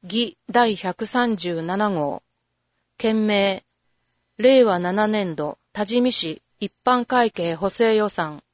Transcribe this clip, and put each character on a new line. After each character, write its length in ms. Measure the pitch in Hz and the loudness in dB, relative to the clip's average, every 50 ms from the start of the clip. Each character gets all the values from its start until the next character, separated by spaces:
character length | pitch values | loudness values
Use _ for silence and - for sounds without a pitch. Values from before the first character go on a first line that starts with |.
| - | -14
議 340 | 180 190 226 240 - - _ _ - | -6 -4 -4 -4 -4 -6 _ _ -2
第 260 | 190 240 240 226 208 | 2 2 2 2 0
百 300 | 180 - 185 180 - 226 | -2 -4 -8 -6 -6 -8
三 320 | 208 - 254 247 240 220 190 | -4 -2 0 0 0 -2 -4
十 240 | 165 175 175 165 | -4 -6 -6 -4
七 280 | 165 170 180 196 214 208 | -4 -4 -2 -2 -2 0
号。 320 | 196 170 147 143 - - _ _ _ _ _ _ _ _ _ _ _ _ _ _ _ _ | 0 -2 -4 -4 -6 -10 _ _ _ _ _ _ _ _ _ _ _ _ _ _ _ _
件 280 | - 220 220 220 214 | -2 0 0 2 0
名、 380 | 214 208 202 196 196 190 190 _ _ _ _ _ _ _ _ _ _ _ _ _ _ _ | 2 2 2 2 0 -2 -4 _ _ _ _ _ _ _ _ _ _ _ _ _ _ _
令 300 | _ 214 254 269 262 247 | _ 4 6 6 8 6
和 140 | 220 190 175 | 6 4 0
七 280 | 175 175 185 208 214 214 | 0 -2 0 0 0 0
年 300 | 214 214 202 180 160 151 | 0 0 -2 -4 -4 -6
度 200 | 151 151 - _ _ _ | -6 -6 -6 _ _ _
多 140 | _ 202 208 | _ -8 -6
治 160 | 196 220 247 | -2 0 2
見 100 | 247 254 | 2 2
市 300 | 240 - - 160 156 - _ _ _ _ | 0 -2 -4 -6 -8 -10 _ _ _ _
一 140 | - 196 _ _ _ | -10 -10 _ _ _
般 220 | 262 254 247 240 | 2 2 2 0
会 260 | _ 254 247 240 226 | _ 0 2 2 0
計 240 | _ - 170 170 165 | _ -2 -4 -4 -4
補 140 | 156 180 196 | -2 -4 -6
正 260 | - - 233 226 220 | -2 0 0 2 2
予 140 | 214 214 208 | 2 0 -2
算。 340 | - - 170 156 151 147 _ _ | -2 -4 -6 -6 -6 -14 _ _